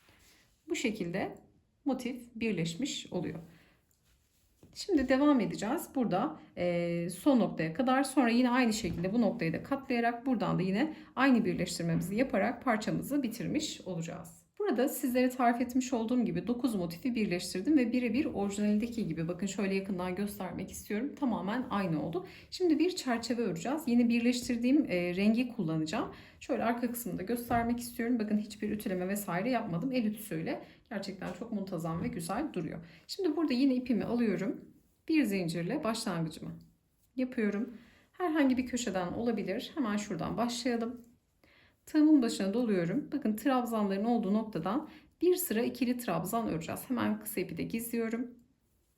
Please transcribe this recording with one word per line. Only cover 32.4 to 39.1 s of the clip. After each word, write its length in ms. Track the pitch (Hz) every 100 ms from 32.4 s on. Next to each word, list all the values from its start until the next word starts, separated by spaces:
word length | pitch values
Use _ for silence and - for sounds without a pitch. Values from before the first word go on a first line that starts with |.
| 302
duruyor. 260 | - - - - - -
Şimdi 280 | - 359 302
burada 180 | 302
yine 220 | 247 277 254
ipimi 280 | 254 214
alıyorum. 580 | - 240 233 175 202 - - - _ _ -
Bir 160 | 311
zincirle 600 | 233 196 170 170 170 285
başlangıcımı 680 | 220 226 208 170 160 - 165 165 - _ _ _ _ 254
yapıyorum. 640 | 254 - 208 202 254 - - - _
Herhangi 460 | - 359 311 269 254
bir 80 | -
köşeden 480 | 247 214 185 180